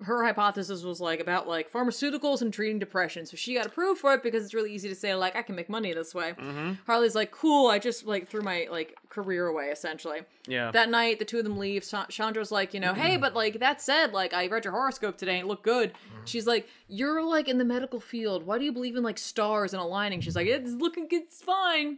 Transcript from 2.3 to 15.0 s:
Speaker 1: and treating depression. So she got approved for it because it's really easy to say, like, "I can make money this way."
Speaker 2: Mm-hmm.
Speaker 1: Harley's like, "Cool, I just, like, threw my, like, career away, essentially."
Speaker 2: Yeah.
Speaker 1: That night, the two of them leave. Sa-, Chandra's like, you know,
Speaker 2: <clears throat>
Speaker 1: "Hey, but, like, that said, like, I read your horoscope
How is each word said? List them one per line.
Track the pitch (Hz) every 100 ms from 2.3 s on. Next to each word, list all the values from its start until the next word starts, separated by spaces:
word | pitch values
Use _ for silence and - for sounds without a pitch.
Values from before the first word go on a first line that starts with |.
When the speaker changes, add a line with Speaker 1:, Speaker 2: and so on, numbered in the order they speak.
| 277
Speaker 1:
and | 233
treating | 202 214 214
depression. | 190 190 170 175 160
So | 175
she | -
got | 247 214
approved | - 370 381
for | 277
it | 269
because | 240 226 202
it's |
really | 226 214
easy | 208 196
to | 190
say, | 208
like, | 190 185 202
"I |
can | 233 185
make | 170
money | 220 208
this | 165 160 180
way." | 165 175
Speaker 2:
Mm-hmm. | 135 143 160 190 -
Speaker 1:
Harley's | 233 233 214
like, | 208
"Cool, | - 311 294 254
I | 208
just, | 240 233 214
like, | 202 175
threw | 214
my, | 208 175 170
like, | 165 160 - -
career | - 190 180 175
away, | 160 139
essentially." | 147 170 156 165 151 - _ -
Speaker 2:
Yeah. | 127 117
Speaker 1:
That | 226 226
night, | 233 233 220
the | 214
two | 233
of |
them | 214 202
leave. | 196 202
Sa-, | - 208 190
Chandra's | - 220 214 202
like, | 208 190
you | 202
know, | 185
Speaker 2:
<clears throat> | 190 320
Speaker 1:
"Hey, | 370
but, | 262 233
like, | 220 220
that | 254 277
said, | - 294 302
like, | 202 180
I | 180 180
read | 220
your | 202
horoscope | 190 262 240